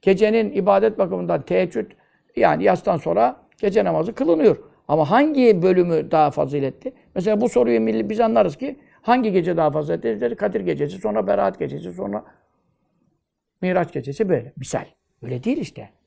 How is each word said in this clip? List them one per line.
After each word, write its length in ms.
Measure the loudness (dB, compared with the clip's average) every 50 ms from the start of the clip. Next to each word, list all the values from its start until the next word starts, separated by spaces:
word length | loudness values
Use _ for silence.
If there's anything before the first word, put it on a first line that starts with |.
Gecenin 500 | _ 2 2 4 4 2 2 2 0 0
ibadet 460 | -2 -2 2 4 4 4 4 2 0 0
bakımından 440 | -2 -2 -2 -6 -4 -2 -4 -4
teheccüd, 500 | -2 -2 0 0 0 0 -4 -6 -8 -8 -12 _ _ _ _ _ _ _ _
yani 280 | 2 2 2 2 4 2
yastan 340 | 2 2 2 0 -2 -2 -2
sonra 440 | -2 -2 0 2 2 0 0 -4 _ _ _ _
gece 260 | -4 0 0 2 0
namazı 300 | 0 0 -2 -2 -4 -4
kılınıyor. 440 | -4 0 0 2 4 4 4 2 2 -4 -20 _ _ _ _
Ama 240 | 0 0 2 2
hangi 500 | 4 2 2 2 2 4 4 4 4 4
bölümü 500 | 4 2 4 4 2 2 0 -2 -2 0
daha 200 | 2 2 2 2
faziletli? 640 | 2 -2 -2 -2 -2 -2 -4 -4 -6 -8 -14 -14 -14 _ _ _ _
Mesela 260 | -4 -2 0 0 0
bu 80 | 0 0
soruyu 320 | 2 2 2 2 2 0
milli-, 280 | 0 0 -2 -2 -2 -4
biz 100 | -2 0
anlarız 360 | 0 2 2 2 2 2 0
ki 240 | -6 -8 -10 -10 -10 _ _ _ _
hangi 300 | _ 0 2 2 2 2
gece 260 | 0 0 0 0 0 0
daha 140 | 0 0
faziletli? 500 | 0 -2 -2 -2 -4 -4 -2 -4 -4 -2
Dedi, 140 | -2 -4 -4
Kadir 260 | -2 -4 -4 -2 -2
gecesi, 360 | -4 -4 -4 -4 -4 -6 -6 -8
sonra 300 | -6 -4 -2 -2 0 0
Berat 320 | 0 0 0 0 -2 -4
gecesi, 340 | -8 -8 -8 -10 -12 -12 -12
sonra 320 | -10 -8 -8 -8 -8 -10 -12 _ _ _ _ _ _ _ _ _ _ _ _ _ _ _ _ _ _ _ _ _ _ _ _ _ _
Miraç 320 | -4 -2 0 0 -2 -2 -4
gecesi 360 | -10 -8 -8 -4 -4 -2 0
böyle. 240 | 0 -2 -2 -6 -14 -14
Misal. 280 | -12 -8 -8 -8 -8 -10 _ _ _ _ _ _
Öyle 220 | -12 -8 -8 -6 -4
değil 140 | -4 -4 -4
işte. 320 | -4 -8 -10 -16 -18 -20 _ _ _